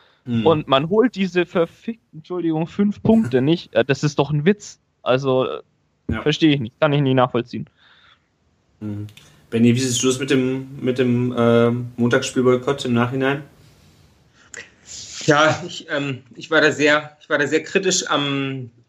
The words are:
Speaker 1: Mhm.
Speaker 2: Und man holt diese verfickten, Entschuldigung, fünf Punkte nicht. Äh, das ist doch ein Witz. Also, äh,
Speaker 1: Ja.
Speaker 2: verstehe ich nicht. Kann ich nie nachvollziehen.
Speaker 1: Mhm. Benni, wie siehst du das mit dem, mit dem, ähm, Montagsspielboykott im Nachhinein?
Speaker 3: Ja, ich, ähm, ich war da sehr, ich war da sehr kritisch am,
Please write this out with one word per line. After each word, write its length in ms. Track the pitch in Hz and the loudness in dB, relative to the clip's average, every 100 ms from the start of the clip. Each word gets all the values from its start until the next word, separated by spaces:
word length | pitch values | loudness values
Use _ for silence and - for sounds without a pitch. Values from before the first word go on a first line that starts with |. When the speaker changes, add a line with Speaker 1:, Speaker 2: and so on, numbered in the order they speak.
| _ _ 127 | _ _ -6
Speaker 1:
Mhm. 220 | 117 110 | 0 2
Speaker 2:
Und 200 | 151 139 | 2 2
man 220 | 135 160 | 2 2
holt 240 | 214 247 | 2 2
diese 320 | 185 190 180 170 | 0 -2 -2 0
verfickten, 760 | 180 165 - - 226 _ 156 | -2 -2 -6 -12 -12 _ -20
Entschuldigung, 440 | - 180 165 156 165 | -10 -4 -2 -2 -2
fünf 380 | - 202 - | 0 -2 0
Punkte 400 | - 226 120 127 | 2 2 2 0
nicht. 280 | 139 170 - 110 | 2 0 0 -2
Äh, 100 | 117 | 0
das 180 | 131 | 0
ist 140 | 147 - | 0 0
doch 140 | 135 | 0
ein 140 | 151 160 | 0 0
Witz. 340 | 208 - - _ _ | 0 -6 -20 _ _
Also, 420 | - 127 139 131 123 | -2 0 2 0 -2
äh, 160 | 73 - _ _ _ - | -6 -14 _ _ _ -8
Speaker 1:
Ja. 120 | 113 | -4
Speaker 2:
verstehe 320 | 151 151 160 | -2 2 2
ich 60 | 143 | 2
nicht. 180 | 110 - | -4 0
Kann 100 | 156 | 0
ich 100 | 147 | 2
nie 120 | 135 | 2
nachvollziehen. 520 | 131 127 117 117 117 - _ _ _ _ _ _ _ _ _ _ _ | 2 2 0 -6 -10 -14 _ _ _ _ _ _ _ _ _ _ _
Speaker 1:
Mhm. 260 | 107 104 104 - - _ _ | -10 -10 -12 -18 -20 _ _
Benni, 240 | 117 120 | 2 4
wie 60 | 120 | 4
siehst 240 | 131 117 | 0 0
du 40 | 131 | 0
das 120 | 135 | -2
mit 100 | 139 | 0
dem, 380 | 135 127 131 131 143 | 0 0 -4 -8 -6
mit 160 | 127 127 | -4 0
dem, 340 | 127 120 123 123 | 0 0 0 2
ähm, 560 | 117 117 117 120 120 - | 4 4 4 0 -6 -2
Montagsspielboykott 880 | 120 131 - 131 127 127 131 139 | 0 2 0 0 2 2 0 -4
im 100 | 131 | -2
Nachhinein? 500 | 117 120 135 135 143 - _ - _ _ _ _ _ _ _ _ - - _ - - - - - | 0 0 0 -2 -2 -8 _ -20 _ _ _ _ _ _ _ _ -20 -20 _ -20 -20 -16 -4 2
Speaker 3:
Ja, 380 | 147 156 - 175 | 4 2 0 -8
ich, 220 | - - | -14 -8
ähm, 340 | 147 143 123 - - | -6 -6 -8 -14 -20
ich 160 | - | -2
war 80 | 156 | 2
da 120 | 147 | 2
sehr, 460 | 120 147 151 147 - | 2 2 2 -2 -16
ich 80 | - | -4
war 80 | 147 | -2
da 100 | 139 | 0
sehr 160 | 156 | -2
kritisch 460 | - 190 185 - - | -2 -2 -2 -2 -2
am, 600 | 147 143 139 139 135 120 _ | -4 -2 -4 -6 -8 -12 _